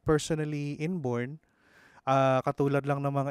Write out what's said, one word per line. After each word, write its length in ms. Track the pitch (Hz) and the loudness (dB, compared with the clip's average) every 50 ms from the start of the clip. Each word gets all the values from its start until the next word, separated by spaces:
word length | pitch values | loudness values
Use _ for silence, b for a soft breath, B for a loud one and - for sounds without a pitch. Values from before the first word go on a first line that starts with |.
| - | 0
personally 760 | - 156 147 - - 165 151 151 151 151 147 147 143 143 - 151 | 2 2 2 2 0 -2 -2 -2 -4 -4 -4 -4 -6 -6 -4 -4
inborn. 560 | 165 190 175 135 123 120 117 120 127 151 160 b b b b b b b b b b b b b | -4 -4 -2 -2 -2 -2 -2 -4 -6 -8 -14 b b b b b b b b b b b b b
Ah, 400 | 131 135 135 135 135 131 131 - | 2 2 4 4 4 4 2 0
katulad 400 | 143 139 - 143 139 139 139 135 | -2 0 0 0 2 2 0 0
lang 160 | 143 143 139 | 0 -2 0
ng 160 | 139 143 139 | 0 -2 0
mga 160 | 139 135 139 | 0 -2 -2